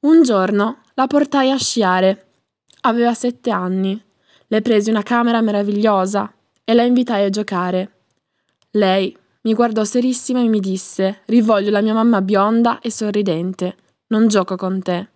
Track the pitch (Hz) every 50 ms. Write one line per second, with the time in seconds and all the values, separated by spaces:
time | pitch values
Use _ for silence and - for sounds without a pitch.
0 | - 285 320 330 320 247 330 196 185 185 208 202 202 226 269 _ _ _ _ -
1 | 262 262 294 294 294 285 - 277 262 262 269 262 - - - 240 208 185 180 185
2 | 185 190 196 - - _ _ _ _ _ _ _ _ _ _ _ - 254 226 240
3 | 233 240 233 - - 247 247 - _ 247 214 185 180 180 185 190 190 190 196 226
4 | _ _ _ _ _ _ _ _ _ _ 214 220 220 240 226 214 208 220 220 214
5 | 208 - 240 240 240 240 233 233 226 214 208 202 208 202 202 202 214 220 208 190
6 | 185 196 202 202 208 - _ _ _ _ _ _ _ - 233 233 233 247 247 247
7 | 247 240 233 196 202 196 196 208 214 - 202 180 180 180 180 185 190 202 _ _
8 | _ _ _ _ _ _ _ _ _ _ _ _ _ _ _ 208 208 185 185 196
9 | 190 - - _ _ _ _ _ _ 226 220 214 240 233 220 220 214 208 - 247
10 | 240 254 254 240 - - 254 247 247 226 220 214 190 190 190 190 - - - -
11 | 190 190 208 - _ - 226 240 214 220 220 202 196 208 214 202 214 220 214 226
12 | 226 240 226 196 190 185 208 190 196 208 226 233 233 233 - - _ 240 - -
13 | 220 208 208 208 208 196 165 160 170 185 185 - 185 180 - _ _ _ _ _
14 | _ _ 226 214 226 226 208 202 185 - 190 185 190 185 190 190 180 - 180 175
15 | 196 - _